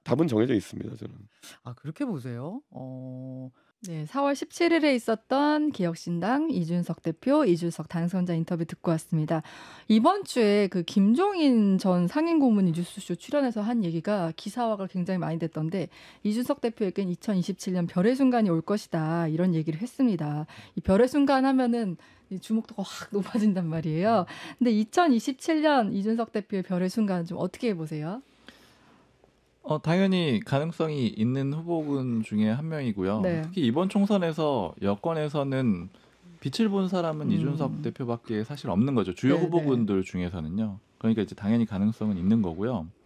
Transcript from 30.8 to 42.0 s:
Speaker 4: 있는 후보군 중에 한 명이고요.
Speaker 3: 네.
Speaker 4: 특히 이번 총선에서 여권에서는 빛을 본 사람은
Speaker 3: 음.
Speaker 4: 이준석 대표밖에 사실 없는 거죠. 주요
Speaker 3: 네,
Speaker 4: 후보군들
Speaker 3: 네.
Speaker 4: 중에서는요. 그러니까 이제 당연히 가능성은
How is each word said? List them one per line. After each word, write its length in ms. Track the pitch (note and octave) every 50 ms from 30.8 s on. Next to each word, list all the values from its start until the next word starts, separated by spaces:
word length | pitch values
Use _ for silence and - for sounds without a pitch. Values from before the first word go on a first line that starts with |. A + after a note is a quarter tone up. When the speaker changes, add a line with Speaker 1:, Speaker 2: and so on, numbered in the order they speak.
| E3 D#3 D3+ C#3+ B2 G#2
Speaker 4:
있는 460 | - G#2 A2 B2 C3 C3+ C3+ C#3 C#3+
후보군 720 | D#3 E3 F3 E3+ D#3+ D3+ D3 C#3+ C#3 C3 B2+ A#2 A2+ A2
중에 260 | - G#2+ G#2 G#2+ G#2+
한 200 | A2+ C3 D#3 D#3+
명이고요. 520 | D#3+ D3+ C3+ A#2+ G2+ G2+ F#2 F#2+ G#2 A2+
Speaker 3:
네. 200 | F#3+ F3+ E3+ D#3+ D#3
Speaker 4:
특히 180 | E3 F3+ F#3+
이번 260 | D3 A2+ A#2 D#3 F#3+ F#3
총선에서 840 | - G#3 G3+ G3 G#3+ G3 F3+ E3 D#3 D#3+ D#3 D3 C#3 A#2 F#2 D#2+ - -
여권에서는 1080 | - G2+ G2+ G2+ - E3 E3 D#3 D3+ D3 C#3 D3+ C#3 C#3 C3+ C3 C3 A#2+ G2 F2 E2+ F#2 - - _ _ _ _ _ - - -
빛을 300 | - C#3 C3 - A3+ G#3
본 180 | G3 G3 F#3+ F3+
사람은 400 | G3 F3+ E3+ E3 D#3 D#3 D3+ -
Speaker 3:
음. 40 | -
Speaker 4:
이준석 480 | D#3+ D#3+ D3 C#3+ D#3+ C#3+ - D#3 D3+ D3+
대표밖에 600 | A#2 - - C3+ A#2 A#2 A#2 - - A2+ G#2 A2
사실 260 | - D3 D3 - -
없는 260 | F2 F#2+ A#2+ C#3 C#3
거죠. 180 | A#2 F#2+ F#2 F2
주요 220 | - - B2+ D3+
Speaker 3:
네, 60 | E3+
Speaker 4:
후보군들 560 | F3+ E3 E3 E3+ D3+ C#3+ C3 A#2+ A2+ G2+ G2+ F#2+
Speaker 3:
네. 40 | F#2
Speaker 4:
중에서는요. 760 | - - F2+ F2+ F2 E2+ E2+ D#2 D#2 F2 G#2 A2 G#2+ G2 F2+ - _ _ _
그러니까 240 | - A2+ A2+ A2
이제 140 | G2+ - F#2+
당연히 300 | - F#2+ G2+ A2+ A#2 A#2
가능성은 520 | G#2+ G#2 F#2+ G2+ G#2+ A2 -